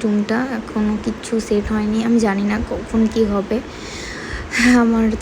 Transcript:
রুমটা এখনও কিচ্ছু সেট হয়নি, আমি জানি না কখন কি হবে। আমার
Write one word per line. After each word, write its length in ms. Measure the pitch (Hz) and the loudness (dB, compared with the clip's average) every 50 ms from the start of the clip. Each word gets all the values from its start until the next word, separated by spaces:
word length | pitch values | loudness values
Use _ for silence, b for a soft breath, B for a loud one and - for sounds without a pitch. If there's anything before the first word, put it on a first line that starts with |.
| 214 | 2
রুমটা 360 | 220 208 208 208 208 220 233 254 262 254 226 | 2 2 2 2 0 0 -2 -2 -2 -4 -6
এখনও 360 | 220 - - 220 208 214 214 208 - | -8 -6 -2 -2 0 0 0 -2 -2
কিচ্ছু 280 | 220 214 - - - - 226 214 | -4 -6 -6 -6 -4 -2 -2 0
সেট 180 | - 214 208 208 - 220 | 0 0 0 0 0 0
হয়নি, 240 | 214 214 208 214 220 220 233 | 0 0 0 0 0 2 2
আমি 100 | 233 233 214 | 4 4 4
জানি 180 | 214 196 202 202 208 208 | 2 2 0 0 0 0
না 40 | 220 233 - - | -2 -2 -4 -4
কখন 280 | - 226 - - 226 226 220 - | -6 -6 -2 2 2 2 2 4
কি 100 | 226 226 202 202 | 2 2 2 2
হবে। 240 | 202 196 - 220 240 277 - B B B B B B B B B B B B B B B B - - 233 247 247 247 233 | 0 0 0 -2 -4 -4 -6 B B B B B B B B B B B B B B B B -2 2 4 6 6 6 6
আমার 240 | 226 226 226 226 220 214 - | 4 4 2 2 2 0 2